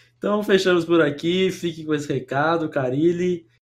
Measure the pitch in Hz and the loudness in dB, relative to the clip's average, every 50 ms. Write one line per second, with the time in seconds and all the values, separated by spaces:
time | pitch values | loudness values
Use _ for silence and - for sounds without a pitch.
0 | _ _ _ _ - 196 208 214 208 220 196 185 190 185 180 170 165 165 170 165 | _ _ _ _ -4 -2 -2 -2 2 2 2 4 4 4 2 2 2 2 2 4
1 | 151 143 139 - 160 170 180 185 190 185 - - 175 175 160 165 156 156 151 139 | 4 2 0 -2 -2 -2 0 2 0 0 -2 -4 -6 -6 -6 -6 -4 -4 -2 -2
2 | 147 - 143 123 127 - 131 139 151 160 170 165 156 151 - 147 131 123 131 143 | -2 -4 -6 -6 -6 -4 -2 0 0 0 0 0 -2 -4 -2 -2 -2 -2 0 2
3 | 160 175 170 170 185 180 175 170 - _ _ _ | 2 2 2 2 0 -2 -2 -4 -6 _ _ _